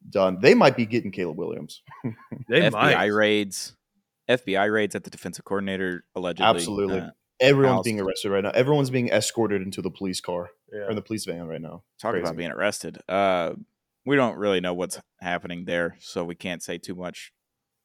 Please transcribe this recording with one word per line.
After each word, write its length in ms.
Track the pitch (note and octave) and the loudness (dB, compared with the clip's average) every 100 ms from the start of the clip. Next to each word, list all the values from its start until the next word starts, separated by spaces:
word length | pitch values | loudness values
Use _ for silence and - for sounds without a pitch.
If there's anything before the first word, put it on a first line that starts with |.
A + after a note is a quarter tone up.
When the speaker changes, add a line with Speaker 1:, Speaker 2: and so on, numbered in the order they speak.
| - | -4
Speaker 1:
done. 300 | G2+ F#2+ F#2 | 2 2 6
They 140 | B2+ | 6
might 240 | A#3+ D#3 B2 | 8 6 4
be 80 | G#2+ | 0
getting 260 | A#2 G2 | -2 -4
Caleb 260 | F#2 F2 D#2+ | -6 -6 -6
Williams. 440 | E2 - D2+ - - - | -6 -8 -12 -18 -20 -12
<laughs> 100 | A#2+ A2+ - B2 B2 | -10 -10 -14 -14 0
Speaker 2:
They 140 | C3 | 2
Speaker 3:
F 120 | A2+ | 4
B 40 | A2 | 4
I 160 | C#3+ G2+ | 4 4
Speaker 2:
might. 100 | G2+ | 4
Speaker 3:
raids, 680 | G#2 G#2+ G#2 G2+ - - - _ _ _ _ - | 4 4 4 0 -6 -12 -16 _ _ _ _ 0
F 180 | B2 - | 0 0
B 100 | F#2+ | 0
I 100 | G#2+ | 2
raids 300 | G#2+ G#2 G2 | 2 0 -4
at 80 | |
the 60 | - | -10
defensive 360 | - F#2 E2+ - | -14 -12 -12 -6
coordinator, 600 | G2 G2 F#2+ F#2+ F2+ - F#2 | -4 -4 -4 -4 -6 -10 -6
allegedly. 300 | F2+ F2 G#2 | -6 2 2
Speaker 1:
Absolutely. 540 | F2+ E2+ G2+ G2 F#2+ | 2 0 -2 -2 -2
Speaker 3:
Uh, 100 | D#2 - _ - | -6 -14 _ 4
Speaker 1:
Everyone's 360 | C3 C#3 C3+ B2 | 6 8 6 4
Speaker 3:
housed. 60 | A#2 | 0
Speaker 1:
being 140 | G#2+ | -2
arrested 300 | F#2 - G#2 | -2 -2 0
right 140 | G2 | 0
now. 80 | G2 | 2
Everyone's 380 | - C3 D3 C3 | 2 4 2 2
being 180 | C3 A#2+ | 0 2
escorted 520 | G#2+ - - G#2+ G2+ | 0 0 0 0 -2
into 200 | F#2+ F#2 | -4 -6
the 80 | F2+ | -8
police 300 | - F#2+ F2+ | -6 -6 -6
car 300 | - F2 F2 _ _ | -6 -8 -8 _ _
Speaker 2:
Yeah. 100 | G#2 | -10
Speaker 1:
or 80 | G2+ | -6
in 40 | G#2+ | -6
the 60 | |
police 240 | - G#2+ F#2+ | -6 -6 -6
van 220 | E2+ E2 | -8 -8
right 120 | D#2+ | -10
now. 240 | D#2+ E2+ _ - | -10 -14 _ -8
Speaker 3:
Talk 120 | G#2 | -4
Speaker 1:
Crazy. 120 | G2 | -2
Speaker 3:
about 140 | E2+ E2+ | -2 -4
being 140 | E2+ | -6
arrested. 480 | B1+ G2+ - E2+ - - | -2 -2 -2 -8 -12 -4
Uh, 440 | F#2+ G2 F2+ E2 - - _ _ _ B2+ | 0 2 2 -2 -6 -16 _ _ _ 0
we 100 | C#3 | 2
don't 220 | A#2+ D#2 | 2 0
really 240 | G#2 F#2 | 0 0
know 120 | F2+ | 0
what's 280 | F2+ F2+ - - _ | -4 -6 -8 -16 _
happening 460 | F2+ F2 F2 F2 F2 | -6 -4 -6 -10 -4
there, 320 | F2 E2+ - | -2 -2 -6
so 240 | - F#2+ | -10 -6
we 120 | E2+ F2 | -6 -8
can't 280 | G2 E2+ | -8 -8
say 140 | - F2 | -8 -10
too 180 | - F2+ | -10 -10
much 380 | F2+ - - _ _ _ _ _ | -12 -12 -18 _ _ _ _ _